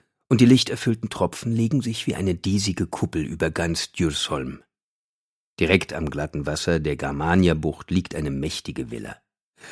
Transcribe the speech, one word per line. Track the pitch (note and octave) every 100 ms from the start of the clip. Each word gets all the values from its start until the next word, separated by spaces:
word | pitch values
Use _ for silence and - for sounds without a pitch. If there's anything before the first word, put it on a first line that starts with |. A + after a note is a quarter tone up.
| _ _ -
und | A2+
die | A#2+
lichterfüllten | C3 - - B2+ A2+ A2
Tropfen | - F2 - A#2
legen | A2+ A2+ C#3+
sich | A#2 A2 -
wie | F#2
eine | F#2+ F2
diesige | F#2+ G2 G2+ E2+ E2+
Kuppel | - E2+ E2 D2+
über | E2 E2
ganz | - E2+ E2 -
Djursholm. | - E2 D2 - C#2+ B1+ C2 _ _ _ _ _ _ _ _ _ -
Direkt | E2 F#2 -
am | D2+ D2+
glatten | C#2 D2+ D2+ C#2+
Wasser | D2+ - E2
der | D2+ C#2+
Germania-Bucht | C#2 C#2 D#2+ F2+ F2+ D#2+ D#2 - -
liegt | F2+ - -
eine | D2
mächtige | C#2 D2+ - - - -
Villa. | - - - _ _ _ _ -